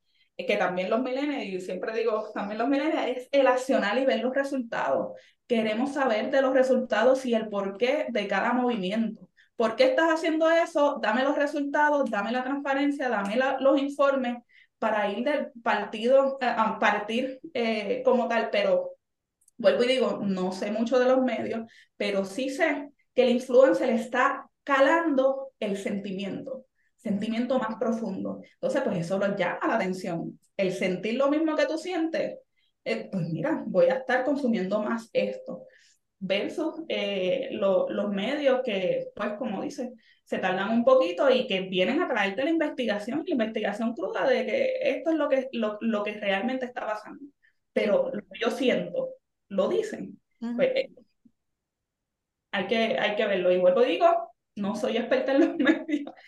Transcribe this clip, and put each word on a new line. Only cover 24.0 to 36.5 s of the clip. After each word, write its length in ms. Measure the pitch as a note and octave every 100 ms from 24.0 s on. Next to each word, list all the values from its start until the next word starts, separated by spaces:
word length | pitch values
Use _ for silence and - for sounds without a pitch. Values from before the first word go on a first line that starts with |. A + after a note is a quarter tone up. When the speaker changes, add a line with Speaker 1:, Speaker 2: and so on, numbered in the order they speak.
| - B3 C4+ - - _
Speaker 1:
calando 880 | - C4+ D4 E4 E4 C4 C4+ C4+ - -
el 160 | G#3 G3
sentimiento, 920 | A3+ G3+ G3+ F#3 G3 F3+ - - - _ _ _
sentimiento 640 | A3 G3 A3+ A3+ B3 B3+
más 160 | A3 A3+
profundo. 640 | A3+ A3+ G3 F#3+ G3 F#3+ -
Entonces, 280 | - - C#4+
pues 160 | A#3+ F#3
eso 200 | E3 G3
lo 180 | G3 -
llama 320 | F3 - D#4
la 80 | A3+
atención. 640 | F#3 F#3 F#3+ E3 E3 - _ -
El 160 | F#3+
sentir 420 | F#3 F#3+ F3+ G#3+
lo 160 | B3 C#4
mismo 240 | D4+ D#4+
que 120 | D4+ C#4+
tú 120 | D#4
sientes, 600 | F4+ F4+ D#4+ G3+ - - _ _ _ _
eh, 240 | - A2+ -
pues 180 | F#3+ D#3
mira, 340 | D#3 D4+ D#4+ -
voy 200 | F3+ E3+
a 120 | -
estar 260 | - B3+
consumiendo 580 | D4 C#4 A#3+ F#3+ F#3 G#3+
más 280 | A#3+ A#3 -
esto. 540 | E3+ G#2 - - - - _ _ _ _ - F#3+
Versus, 500 | G3 C#4+